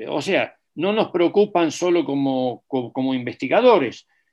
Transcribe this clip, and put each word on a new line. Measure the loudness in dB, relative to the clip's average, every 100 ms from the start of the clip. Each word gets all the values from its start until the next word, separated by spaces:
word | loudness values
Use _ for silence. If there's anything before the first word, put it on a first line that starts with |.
| -6
o | -6
sea, | -2 -2 -2 _ _
no | -6 -2
nos | 0 -2
preocupan | 0 2 4 2 2 0
solo | 0 0 0 0
como, | -2 -2 0 -2 -6 -6
co-, | -6 -4
como | -4 -4
investigadores, | -4 -6 -8 -2 2 6 4 2 -6 _ _ _